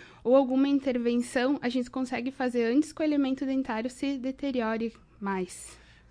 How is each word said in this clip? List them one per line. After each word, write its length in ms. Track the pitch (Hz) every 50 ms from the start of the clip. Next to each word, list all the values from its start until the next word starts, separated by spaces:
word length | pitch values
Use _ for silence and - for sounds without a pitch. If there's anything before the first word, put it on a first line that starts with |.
| - - - - -
ou 120 | 226 254
alguma 320 | 277 277 247 254 262 269
intervenção, 920 | 277 277 277 269 277 247 247 233 240 240 240 240 - - 247 247 262 294 -
a 80 | - 240
gente 220 | 240 262 247 -
consegue 400 | - 262 262 247 262 240 240 269
fazer 320 | 262 - 262 254 240 240 233
antes 280 | 226 240 294 302 -
que 120 | - - 320
o 20 |
elemento 400 | 302 294 285 277 262 262 269 285
dentário 420 | 269 269 269 262 - 226 220 233
se 300 | 254 247 - 285 277 277
deteriore 760 | 262 233 262 262 - 285 277 254 247 226 220 226 226 226 226 - - - - - -
mais. 560 | 202 196 190 185 185 180 - - - - - - - - - - - -